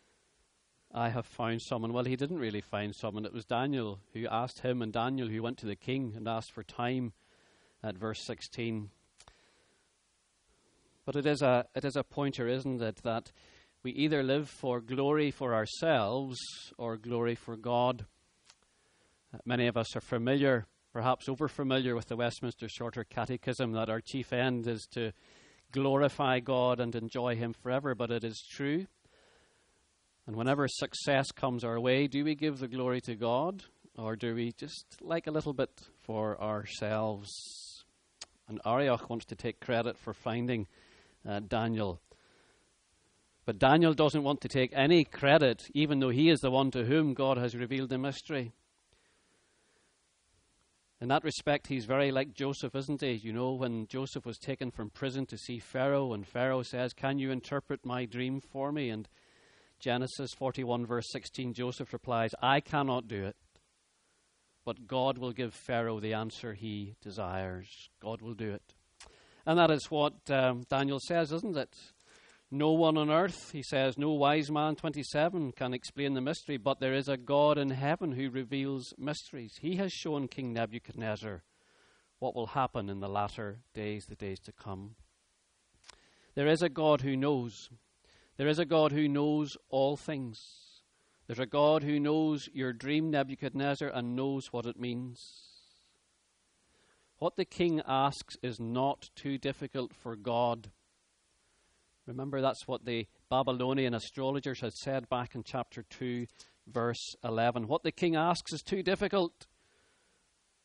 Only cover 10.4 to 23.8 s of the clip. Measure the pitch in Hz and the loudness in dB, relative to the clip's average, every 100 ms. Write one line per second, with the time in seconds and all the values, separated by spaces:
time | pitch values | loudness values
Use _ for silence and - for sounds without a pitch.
10.4 | _ _ _ _ _ _ - 143 143 143 | _ _ _ _ _ _ -6 0 2 4
11.4 | 139 123 - - 139 143 123 - 143 135 | 6 4 2 -2 -2 -2 -4 -2 -2 0
12.4 | 120 131 131 127 113 107 120 113 - - | 0 0 -2 -2 -2 -4 -2 -4 -4 -14
13.4 | - - _ _ 127 127 151 151 131 139 | -20 -20 _ _ -6 0 2 2 2 2
14.4 | 143 - 135 120 113 131 139 151 147 135 | 0 -6 -2 -2 -2 0 2 4 2 0
15.4 | 131 113 107 - 165 143 101 127 135 123 | 0 2 0 0 4 4 4 0 -4 -8
16.4 | - - - - 117 113 113 120 117 117 | -10 -12 -14 -8 -6 -6 -4 0 0 -2
17.4 | - 113 117 120 123 123 107 _ _ _ | -6 -8 0 2 4 2 -6 _ _ _
18.4 | _ - _ _ _ _ _ _ _ 123 | _ -20 _ _ _ _ _ _ _ -10
19.4 | - 123 120 117 113 117 - 120 117 139 | -2 2 4 2 0 -4 -4 -2 2 4
20.4 | 139 127 113 _ _ 120 120 127 - 131 | 6 4 0 _ _ -2 0 0 0 -2
21.4 | 151 - 135 131 127 117 117 117 120 - | -2 -2 0 2 2 0 -2 -2 -2 -2
22.4 | 123 - 113 - 120 120 110 - 113 127 | -6 -6 -10 -8 -8 -6 -8 -4 -4 -4
23.4 | - 123 123 110 | -4 -2 0 0